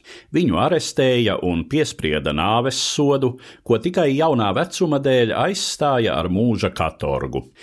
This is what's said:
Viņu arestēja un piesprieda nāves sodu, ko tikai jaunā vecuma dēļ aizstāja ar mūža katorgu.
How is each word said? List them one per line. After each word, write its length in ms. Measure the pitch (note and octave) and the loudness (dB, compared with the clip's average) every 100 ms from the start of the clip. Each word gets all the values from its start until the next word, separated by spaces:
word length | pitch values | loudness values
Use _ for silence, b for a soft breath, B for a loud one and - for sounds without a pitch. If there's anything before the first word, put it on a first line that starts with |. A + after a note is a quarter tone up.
| B B B | B B B
Viņu 280 | D3+ D#3+ E2+ | 0 2 2
arestēja 840 | C3+ D#3+ - - C3 B2 A2 F#2+ | 2 0 -2 0 2 4 2 0
un 280 | F2+ E2+ D#2+ | 0 -2 -2
piesprieda 640 | D3 D#3 - D#2+ D2+ D2 | -2 -2 -2 -2 -2 -2
nāves 480 | D2 F#2+ A2+ C3 B2+ | 0 0 0 0 -2
sodu, 540 | - - C#3+ C#3 C3 B2+ B B | -4 0 2 2 0 -4 B B
ko 180 | - A2+ | 0 0
tikai 340 | F3 F3+ D3+ | 0 0 0
jaunā 380 | C3+ D#3+ B2+ G3+ | 2 2 2 0
vecuma 500 | G2 - - F3+ C#3 | 0 -4 -2 0 0
dēļ 320 | C#3 B2+ A2+ | 2 2 2
aizstāja 800 | - D3+ F3+ - - D3 B2+ A2 | 0 -2 -2 -6 -2 0 0 0
ar 140 | C#2+ E2+ | 0 0
mūža 400 | F#2 A#2+ G#2+ G2 | 0 2 0 -2
katorgu. 760 | - D#2+ - D2+ C2+ C2+ C2 - B | -2 -4 -4 -4 -4 -4 -6 -8 B